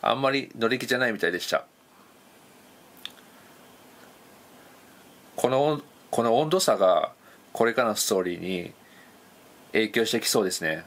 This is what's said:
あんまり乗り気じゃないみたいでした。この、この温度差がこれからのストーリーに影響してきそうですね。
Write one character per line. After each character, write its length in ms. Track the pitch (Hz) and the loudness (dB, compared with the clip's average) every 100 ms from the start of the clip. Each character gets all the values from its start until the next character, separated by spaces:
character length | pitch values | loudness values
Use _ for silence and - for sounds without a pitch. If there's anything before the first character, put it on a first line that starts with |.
あ 120 | - | 0
ん 80 | 120 | 0
ま 100 | 135 | 0
り 200 | 139 - 110 | 0 -4 -2
乗 100 | 113 | -2
り 120 | 123 | 0
気 80 | 120 | -2
じ 80 | 123 | 0
ゃ 20 | |
な 100 | 123 | 0
い 60 | |
み 60 | 104 | 0
た 80 | 87 | -2
い 40 | |
で 80 | 87 | -2
し 80 | - | -2
た。 160 | - - _ _ - - - - - - - - - - - - - - - - - - - - - - - - - - - - - - - - - - - | -4 -4 _ _ -20 -20 -20 -20 -20 -20 -20 -20 -20 -20 -18 -18 -18 -20 -20 -20 -20 -20 -20 -20 -20 -20 -20 -20 -20 -20 -20 -20 -20 -20 -20 -20 -20 -20 -2
こ 140 | 123 | 0
の、 320 | 131 147 147 - - - | 2 2 0 -8 -20 -6
こ 140 | - | -2
の 160 | 117 117 | 2 2
温 100 | 156 | 2
度 100 | 185 | 0
差 180 | - 120 | 2 4
が 360 | 95 85 76 - - - - | 4 4 0 -8 -20 -20 -18
こ 120 | - 117 | 0 0
れ 100 | 113 | 2
か 80 | |
ら 60 | 117 | 0
の 60 | 104 | 0
ス 120 | - | 0
ト 140 | 98 | 0
ー 20 | |
リ 140 | 90 87 | 0 -4
ー 20 | |
に 340 | 87 92 87 - - - - - - - - - - | -6 -6 -8 -16 -20 -20 -20 -20 -20 -20 -20 -20 -4
影 160 | - 110 | -2 0
響 160 | 117 113 | 0 0
し 60 | |
て 80 | 117 | 0
き 80 | - | 0
そ 140 | 120 | 0
う 40 | 95 | 0
で 60 | |
す 120 | - | -2
ね。 200 | 80 80 | -4 -4